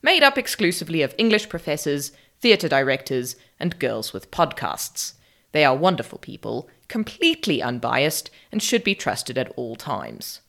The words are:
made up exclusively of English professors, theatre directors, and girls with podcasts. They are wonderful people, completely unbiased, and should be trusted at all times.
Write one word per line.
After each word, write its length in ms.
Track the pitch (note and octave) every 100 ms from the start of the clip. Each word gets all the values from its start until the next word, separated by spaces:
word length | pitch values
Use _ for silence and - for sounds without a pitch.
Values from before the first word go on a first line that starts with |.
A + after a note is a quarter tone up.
made 220 | C#4 F4+
up 160 | C#4+ C4+
exclusively 640 | - - F3+ F3 D#3 E3
of 100 | C3+ -
English 300 | A3+ G#3+ G#3+
professors, 600 | E3 - D3+ - C#3+ C#3 _ _ _
theatre 260 | A#3+ G#3 D#3+
directors, 680 | C#3+ C3+ C3+ - C3 B2 - _ _
and 220 | E3+ E3
girls 320 | B2+ A2+ A2
with 180 | F#2+ -
podcasts. 840 | - E3 - - - - - - - _ _ _
They 100 | D3+
are 120 | C#3+ C3
wonderful 440 | F3 F3 A#2 -
people, 500 | - - - A#2 - _ _
completely 760 | A3+ G#3+ - E4+ D#4+ - D3
unbiased, 680 | A#2+ A#2+ A#2 B2 D3 D3+ - - _
and 100 | -
should 220 | - A#3
be 100 | -
trusted 440 | G3 - G2 - B2+
at 160 | B2+ -
all 220 | A#2+ A#2
times. 640 | - A2 A#1+ A1+ - -